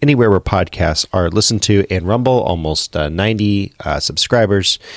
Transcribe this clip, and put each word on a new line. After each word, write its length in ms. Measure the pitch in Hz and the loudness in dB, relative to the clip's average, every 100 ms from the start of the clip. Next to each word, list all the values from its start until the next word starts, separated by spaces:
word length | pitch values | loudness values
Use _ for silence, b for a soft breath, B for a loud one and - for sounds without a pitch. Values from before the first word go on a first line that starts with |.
anywhere 280 | 143 139 117 | 2 4 4
where 100 | 98 | 2
podcasts 640 | - 98 87 - 85 78 - | 2 -2 -2 -2 -2 -2 -2
are 160 | 95 87 | -2 0
listened 320 | 85 - 110 | 0 0 0
to. 220 | - 101 98 | 2 2 2
And 160 | 92 87 | -2 0
Rumble, 340 | 113 127 127 | 0 2 2
almost, 540 | - 87 78 80 - 85 | 0 -2 -2 -4 -4 -4
uh, 120 | 76 | -2
ninety, 640 | 82 104 110 104 101 98 - | 0 0 0 0 0 -4 -8
uh, 160 | - 73 | -6 -4
subscribers. 800 | - 78 - 123 107 101 92 - B | -4 -4 0 2 2 2 0 -4 B